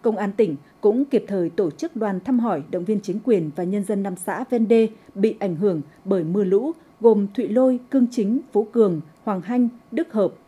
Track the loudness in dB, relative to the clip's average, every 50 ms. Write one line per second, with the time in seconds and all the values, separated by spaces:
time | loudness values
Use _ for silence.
0 | 0 -2 -2 0 -4 -4 0 0 0 0 0 -8 -12 -20 _ _ 2 2 2 2
1 | 0 0 0 -2 -2 -2 -2 -2 -2 -2 0 -2 -2 -2 -2 -6 -10 -8 -6 -4
2 | -4 -4 -4 -4 -2 0 0 0 0 0 -2 -4 -4 -6 -6 -6 -2 -2 -2 -2
3 | -2 -4 -6 -4 0 2 2 2 0 -4 -4 -4 -4 -2 -2 -4 -2 -2 -2 -2
4 | -2 -4 -6 -6 -6 -6 -6 -6 -4 -4 0 0 2 4 4 4 4 2 -2 -12
5 | -20 -16 _ 0 0 0 0 -2 -4 -4 -2 0 0 0 0 -2 -6 -10 -16 -16
6 | _ -2 -2 0 0 -2 0 0 2 2 2 2 2 0 -8 -10 -16 _ _ _
7 | 4 4 4 4 0 -2 -4 -6 -4 0 2 2 2 2 2 0 -6 -2 2 2
8 | 2 2 0 -2 0 0 0 -2 -4 -2 -2 -2 -2 0 2 2 4 4 2 -2
9 | -6 -12 _ _ _ -6 -6 -4 -4 -4 0 0 0 0 -2 -8 -18 _ -6 -6
10 | -6 -4 -2 0 0 0 -2 -8 _